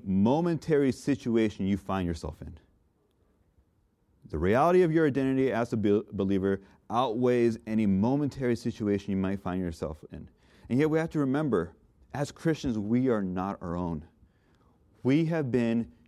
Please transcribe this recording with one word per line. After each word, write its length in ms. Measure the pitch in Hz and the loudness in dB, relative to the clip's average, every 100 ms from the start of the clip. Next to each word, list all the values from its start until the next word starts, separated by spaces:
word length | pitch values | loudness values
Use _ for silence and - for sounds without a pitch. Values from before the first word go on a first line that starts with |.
momentary 880 | 95 95 107 147 175 165 - 147 139 | 0 2 4 2 0 -2 0 2 2
situation 760 | - - 131 120 113 110 - 98 | 0 -2 -2 0 2 2 0 -2
you 100 | 98 | -2
find 300 | - 95 90 | -2 -2 -2
yourself 340 | 82 80 78 | -4 -8 -12
in. 160 | 78 82 _ _ _ _ _ _ _ _ _ _ _ _ _ _ _ _ - | -16 -18 _ _ _ _ _ _ _ _ _ _ _ _ _ _ _ _ -10
The 80 | 78 | -2
reality 440 | 90 117 165 180 | 2 4 4 4
of 100 | 175 | 4
your 140 | 160 156 | 4 2
identity 460 | 131 135 135 131 | 2 0 0 0
as 200 | 110 120 | 0 -2
a 40 | 110 | 0
be-, 260 | 101 104 - | 2 2 0
believer 480 | 101 98 98 98 98 - _ - | -4 0 2 2 -2 -6 _ -6
outweighs 680 | 110 127 110 123 123 120 113 - | -2 -2 0 2 4 2 0 -2
any 200 | 110 107 | 0 2
momentary 680 | 95 113 143 143 135 123 113 | 2 2 0 -2 -2 -2 -2
situation 540 | 120 - 104 101 - | -4 -4 -2 -2 -2
you 60 | 98 | -4
might 240 | 95 98 | -2 -4
find 200 | 95 92 | -4 -4
yourself 440 | 87 85 78 78 - | -4 -6 -8 -10 -14
in. 160 | 80 - _ _ - - | -16 -18 _ _ -20 -4
And 100 | 123 | 0
yet 120 | 151 | 2
we 80 | 160 | 0
have 120 | 160 | 0
to 100 | 160 | -2
remember, 520 | 135 143 151 101 85 - _ _ _ | 0 0 0 0 0 -8 _ _ _
as 180 | 127 147 | -8 -6
Christians, 460 | - 165 156 139 110 | -4 -2 -2 -2 -4
we 300 | 104 123 131 | 0 0 2
are 140 | 110 | 0
not 360 | 95 90 95 - | -2 -4 -4 -6
our 160 | 87 87 | -6 -4
own. 280 | 87 80 82 _ _ _ _ _ _ _ _ _ | -4 -6 -10 _ _ _ _ _ _ _ _ _
We 220 | 123 147 160 | 0 2 2
have 260 | 165 135 | -2 0
been 360 | 123 117 117 113 - | 0 2 0 -4 -12